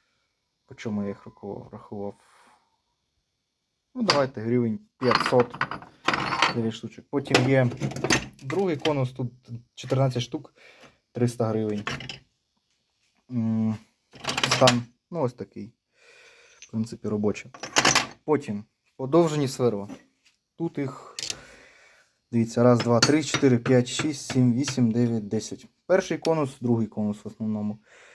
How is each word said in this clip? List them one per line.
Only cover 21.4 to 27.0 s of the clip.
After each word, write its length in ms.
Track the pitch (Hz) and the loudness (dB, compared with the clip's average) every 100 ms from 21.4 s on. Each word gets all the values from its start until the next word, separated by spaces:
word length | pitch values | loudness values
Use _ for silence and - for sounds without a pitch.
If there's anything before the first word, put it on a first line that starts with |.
| - - - _ _ _ _ _ _ | -18 -20 -20 _ _ _ _ _ _
дивіться, 320 | 117 113 120 | -2 0 4
раз, 160 | 120 120 | 6 6
два, 200 | 113 117 | 4 4
три, 240 | 120 151 | 4 2
чотири, 340 | 139 - 139 120 | 0 2 4 4
п'ять, 300 | 120 127 123 | 4 4 4
шість, 440 | - 156 143 - | -2 -4 -6 -2
сім, 220 | 131 127 | 2 4
вісім, 380 | 117 143 - 117 | 2 0 2 2
дев'ять, 360 | 113 120 113 104 | 4 0 0 -2
десять. 400 | 110 - 95 - _ - | -4 -6 -12 -16 _ 2
Перший 320 | 185 185 160 | 2 2 -2
конус, 400 | 165 160 139 - | 0 0 -2 -2
другий 260 | 123 117 107 | 0 2 0
конус 380 | - | -2